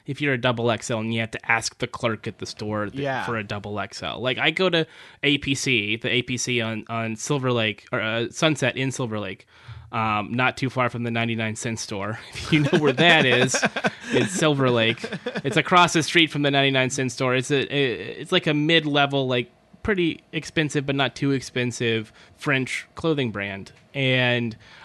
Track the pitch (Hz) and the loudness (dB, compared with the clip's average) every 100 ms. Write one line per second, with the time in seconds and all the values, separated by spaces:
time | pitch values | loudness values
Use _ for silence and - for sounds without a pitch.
0 | - 135 147 127 127 117 117 107 - 113 | -10 -2 0 2 2 2 0 0 -2 -4
1 | 113 113 113 - - 113 - - 123 - | -2 -2 -4 -4 0 0 0 -6 -8 -4
2 | 120 107 113 - - - 107 107 101 135 | -4 -4 -8 -10 -10 -8 -4 -4 -4 -4
3 | 139 127 120 113 101 104 104 104 98 - | -4 -4 -4 -6 -6 -8 -8 -8 -8 -8
4 | 85 60 123 120 147 160 185 170 156 - | -8 -4 -4 0 0 2 2 2 0 -6
5 | - - 143 143 143 131 143 120 104 110 | -20 -4 0 2 0 -2 2 0 0 -2
6 | 120 123 123 123 - 120 113 110 - 113 | -2 -2 -2 -4 -2 -2 -2 -4 -6 -6
7 | 113 110 - 147 127 120 110 101 - 120 | -4 -6 -4 -2 0 0 0 -2 -4 -4
8 | 110 113 117 - 160 147 127 - 135 - | -2 -2 -4 0 0 2 0 0 -2 -2
9 | 120 107 98 95 _ - - - - 117 | -4 -4 -6 -10 _ -20 -18 -18 -8 -2
10 | 110 107 101 120 127 - 131 127 123 117 | 0 0 -2 0 0 0 -2 0 -2 -2
11 | 117 117 117 113 110 107 117 110 - 101 | -4 -2 -2 -2 -4 -4 -6 -6 -6 -6
12 | 101 113 - - - 156 190 175 147 127 | -6 -8 -10 -10 2 2 4 4 4 6
13 | 170 160 131 123 131 285 254 - - - | 6 6 6 4 4 2 0 0 -4 -4
14 | 247 170 113 - 156 139 131 117 113 120 | -2 0 0 2 2 4 2 4 2 0
15 | - 185 - 214 139 156 - 180 175 165 | -6 -8 -8 -6 -2 0 4 6 6 4
16 | 143 175 156 147 143 139 139 135 131 139 | 2 4 4 2 2 4 4 4 2 0
17 | 127 - 127 127 127 143 117 143 135 92 | -4 -2 0 0 0 0 0 0 0 -2
18 | 101 - - 185 170 147 151 165 151 143 | -6 -10 -2 0 2 2 4 4 4 2
19 | 139 139 127 123 120 _ _ - - 190 | 2 2 0 0 -2 _ _ -8 -2 0
20 | 165 - _ 165 - 165 147 147 139 139 | 0 -2 _ -10 -4 -2 0 0 -2 0
21 | 131 - 143 135 - 127 123 117 117 113 | -2 0 0 0 -2 -4 -2 0 0 0
22 | 110 - - - 151 135 123 - - - | -2 -14 -20 -8 -2 0 0 -6 -10 -4
23 | 165 143 123 101 101 98 95 - _ 139 | 0 0 0 -2 -4 -6 -12 -20 _ -2
24 | 131 127 123 120 117 110 - - | 2 4 4 2 0 -6 -16 -20